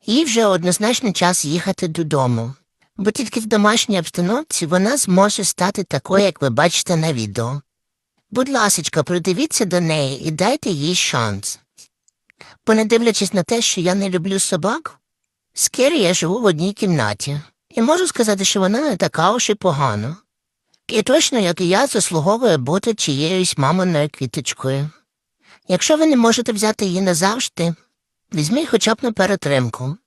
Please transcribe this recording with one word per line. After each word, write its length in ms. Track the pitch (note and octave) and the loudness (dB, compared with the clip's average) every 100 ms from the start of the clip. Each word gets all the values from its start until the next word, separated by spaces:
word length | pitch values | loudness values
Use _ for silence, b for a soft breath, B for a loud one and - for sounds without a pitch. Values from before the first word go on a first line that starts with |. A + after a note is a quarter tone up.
| - | 0
Їй 180 | A#3+ | 0
вже 220 | D#4+ A3+ A3 | 2 2 2
однозначно 640 | F#3 F3+ F3+ G#3+ A#3+ A#3 | 2 0 0 0 0 -2
час 320 | F3 F3 F3+ | 0 0 0
їхати 440 | D3 E3+ F#3+ F#3 F3+ | -2 -2 -2 -4 -4
додому, 640 | D#3+ D#3 D3 B2+ A#2 A#2 C3+ _ _ _ - | -4 -2 0 2 0 -4 -10 _ _ _ -4
бо 140 | G3 | -4
тільки 300 | G#3+ A#3 - | -2 -4 -4
в 60 | A3 | 0
домашній 520 | G#3+ G#3 A3+ - F#3+ | 2 4 2 0 -2
обстановці 680 | D#3+ - F3 A#3+ D#4+ - D#3+ | -2 -4 -2 -2 -4 -6 0
вона 300 | F3+ G3+ C#4 | 2 2 0
зможе 480 | - F#3 G#3 - | 2 4 4 2
стати 400 | F#3+ - F3+ G#3 | -4 0 -2 -2
такою, 400 | F#3 C#3+ - F#3+ | -4 -4 0 2
як 180 | G3+ - | 2 0
ви 80 | C#3 | -2
бачите 460 | A#2 E3+ - - E3 | 2 2 0 -2 0
на 160 | D#3+ | 0
відео. 500 | C3+ G#2+ G2+ A#2 C#3+ _ _ _ _ _ _ _ | -2 -4 -4 -4 -6 _ _ _ _ _ _ _
Будь 180 | A3 B3+ | -2 0
ласочка, 540 | C4+ G#3 - D#3 E3 | 2 2 0 -2 -2
придивіться 600 | C#3+ F3 E3+ F3+ D#4 - | 0 0 0 -2 -2 0
до 160 | G3+ F3 | 0 0
неї 480 | E3 D#3 C3+ C3+ D#3 | 0 0 -2 -4 -6
і 20 | |
дайте 400 | D#3 F#3+ D4 A#3+ | 0 0 0 -2
їй 240 | D#3 D3 | -2 -2
шанс. 680 | F3+ - C3+ A2 G2 - - _ _ - _ _ _ _ _ B B - | -2 -2 0 -2 -2 -8 -12 _ _ -20 _ _ _ _ _ B B 0
Бо 60 | |
не 100 | A3 | 2
дивлячись 480 | A3 A#3 A#3 G#3 G3 | 4 2 2 0 0
на 100 | G3 | 0
те, 180 | E3 A#3 | 0 0
що 200 | A3+ - | 0 0
я 140 | F3 | 0
не 160 | F#3+ G3 | 0 0
люблю 280 | F3+ F3 G3 | -2 -2 -2
собак, 640 | - F3+ F#3 B3 - - _ _ _ _ _ | -2 -2 -2 -4 -8 -18 _ _ _ _ _
з 140 | - - | -4 -4
Кері 320 | - C4 E4 | 2 2 4
я 140 | F3+ | 2
живу 260 | F3+ D#3+ G#3 | 2 0 2
в 40 | |
одній 280 | A3 D#3 F3+ | 2 2 -2
кімнаті. 680 | G3+ G#3 D#3+ G#2+ G#2 - D3 - _ _ | -2 0 0 0 -2 -6 -8 -10 _ _
І 140 | - | -2
можу 240 | A#3 F4 F#4 | 2 2 0
сказати, 380 | - A3 G3 | 0 0 2
що 160 | F#3+ G#3 | 0 2
вона 200 | F#3 A3 | 2 2
не 160 | D4+ G3 | 0 0
така 360 | F3 - E3+ | -2 0 0
уж 180 | A#3 - | 2 0
і 40 | |
погана. 600 | G#3 F#3+ C#3+ C3+ G#2 A2+ E3 _ _ _ _ _ _ - | 0 0 0 0 0 -6 -10 _ _ _ _ _ _ -4
І 160 | A3 | -2
точно, 360 | G#3+ C#4+ - B3+ | 2 2 2 0
як 220 | F#3 E3+ | 0 0
і 80 | F3 | 2
я, 180 | F#3+ C4+ | 2 2
заслуговує 720 | A3+ - E3+ D3+ A3+ B3 D#3 | 0 0 0 0 2 2 2
бути 380 | B2 F3+ A#3 | 0 -2 -2
чиєюсь 640 | G#3+ - C#3 D#3 F#3 F3+ - | -2 -2 -2 0 0 -2 0
маминою 500 | C#3 F3+ F#3 D#3+ D3 | 0 2 2 0 -2
квіточкою. 800 | - C3 - B2+ - C3 C3+ D3+ _ _ _ _ _ b b _ | -4 -6 -4 -6 -6 -4 -2 -4 _ _ _ _ _ b b _
Якщо 280 | F3+ - D4+ | -2 2 2
ви 100 | D#4+ | 4
не 100 | C4+ | 4
можете 360 | A#3 A3+ A#3+ | 4 2 -2
взяти 340 | G#3+ G#3+ A3 G3+ | -2 -2 0 -2
її 140 | F3+ | 0
назавжди, 760 | F#3+ E3+ F#3+ A#3 - - E3+ D#3+ _ _ _ _ _ | 0 2 0 -2 -6 -4 -4 -4 _ _ _ _ _
візьміть 340 | D#3+ D3+ B3 D#4+ | -4 0 0 2
хоча 260 | G#3+ - | 0 2
б 40 | A3 | -2
на 100 | B3 | -4
перетримку. 840 | A3 F#3+ G3 D3 C#3 A#2+ - B2+ E3 | -2 0 0 0 0 0 -4 -8 -8